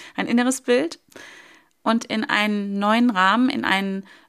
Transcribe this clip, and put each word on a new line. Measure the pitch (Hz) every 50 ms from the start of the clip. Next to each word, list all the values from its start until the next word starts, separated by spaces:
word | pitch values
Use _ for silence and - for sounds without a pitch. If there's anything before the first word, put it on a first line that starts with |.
| - - -
ein | - 190
inneres | - 233 240 247 254 262 -
Bild, | - - 240 254 294 339 - - _ _ - - - - - - - - - - _ _ _ _ -
und | 220 226 226 -
in | - - 220 -
einen | - - 208 208 214 208 208 202 202 196 202
neuen | 202 208 220 233 240 247
Rahmen, | 214 185 185 190 208 240 254 254
in | - - -
einen | - 190 190 196 196 190 190 196 - - - _